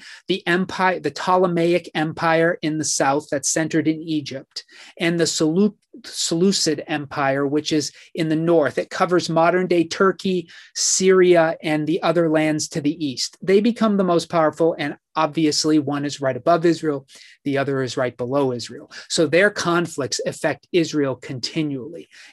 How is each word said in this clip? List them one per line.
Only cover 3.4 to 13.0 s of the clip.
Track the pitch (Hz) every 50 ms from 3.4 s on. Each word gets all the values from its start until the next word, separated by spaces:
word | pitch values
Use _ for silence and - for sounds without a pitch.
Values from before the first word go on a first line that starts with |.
| - -
centered | - 170 160 151 - 160 143
in | 160 160 156
Egypt, | 165 165 156 151 139 - 135 139 - _ - - - _ - - - - - -
and | 170 170 175 170
the | 165
Seleuc-, | 156 - - 160 156 160 190 208 214 - _ _ _ - - -
Seleucid | - - - - - 165 170 185 202 190 - - 165 151 139 -
Empire, | - 156 147 143 139 - 151 139 135 135 139 143
which | 135 143 151 151 -
is | 160 151 143 - - - - - -
in | - 165 156
the | 156
north. | 160 165 170 170 165 143 127 - -
It | - -
covers | - - 185 170 180 175 - -
modern-day | 160 160 165 170 175 185 185 170 180 175 165
Turkey, | 165 - - 196 190 180 - - 196 185 175 165 - - - - - -
Syria, | - - - - - 185 190 190 185 180 180 175 170 160 160 165 -
and | - 160 156 151 151
the | 147 165 196
other | - 170 160 175 165
lands | 160 156 156 156 156 151 151 147 -
to | - 165
the | 139 143 165 180